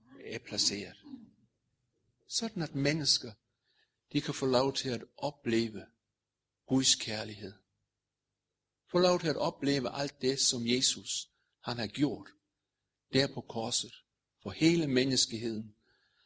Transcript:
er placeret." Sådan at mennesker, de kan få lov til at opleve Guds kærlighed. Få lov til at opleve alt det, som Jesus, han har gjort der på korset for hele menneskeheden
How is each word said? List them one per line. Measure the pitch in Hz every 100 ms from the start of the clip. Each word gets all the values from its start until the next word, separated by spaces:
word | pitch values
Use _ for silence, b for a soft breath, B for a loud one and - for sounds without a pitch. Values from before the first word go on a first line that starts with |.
| _ -
er | 113 113
placeret." | - 104 - 101 92 - - - - _ _ _ _ _ _ _ _ _ -
Sådan | - 226 185
at | 151 139
mennesker, | 139 160 139 - 120 - _ _ _ _ _ _ _
de | 147
kan | 139
få | 135 135
lov | 123 135
til | 131 135
at | 117 87 -
opleve | 139 - 120 113 113 101 - _ _ _ _ _ _ _ -
Guds | 131 127 -
kærlighed. | - 107 107 104 101 - _ _ _ _ _ _ _ _ _ _ _ _ _
Få | 175
lov | 180 175
til | 170
at | -
opleve | 160 - 139 139 120
alt | - 143 -
det, | 127 135
som | - 127 117
Jesus, | 127 135 - 98 - - _ _ _
han | - 120
har | 107
gjort | - 143 90 73 _ _ _ _ _ _ _ -
der | 131 135
på | 127
korset | - 117 113 - - - _ _ _ _
for | 101
hele | - 160 170 147
menneskeheden | 127 135 127 - 113 117 107 110 - _ _ _ _